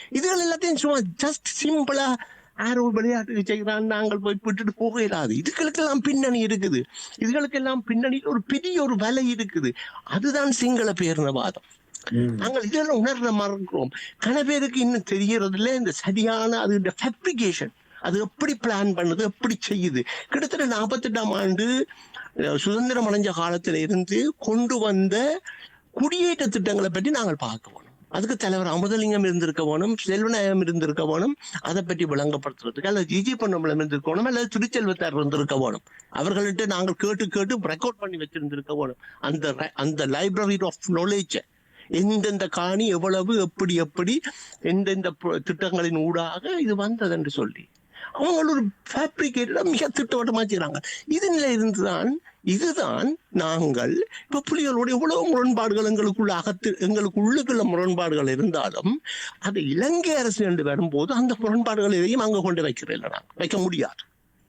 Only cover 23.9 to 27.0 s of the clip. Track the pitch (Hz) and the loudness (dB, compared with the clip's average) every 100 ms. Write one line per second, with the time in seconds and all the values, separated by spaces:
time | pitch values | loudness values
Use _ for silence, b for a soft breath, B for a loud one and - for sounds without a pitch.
23.9 | 185 180 214 302 - - 226 240 247 214 | 0 2 0 0 -2 0 2 2 2 2
24.9 | 190 190 208 277 359 B B B B _ | 4 4 2 0 -2 B B B B _
25.9 | - 285 349 349 330 262 214 190 208 190 | -2 0 2 0 2 0 0 0 2 2
26.9 | 180 | 0